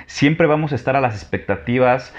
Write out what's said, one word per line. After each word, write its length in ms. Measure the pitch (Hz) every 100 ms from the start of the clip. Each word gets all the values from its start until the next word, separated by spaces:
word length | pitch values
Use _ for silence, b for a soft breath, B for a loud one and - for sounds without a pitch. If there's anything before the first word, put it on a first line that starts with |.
| -
siempre 420 | - 139 160 156
vamos 240 | 156 156
a 40 | 135
estar 200 | - 135
a 60 |
las 140 | 127 104
expectativas 1000 | - 101 - 98 - 123 127 131 -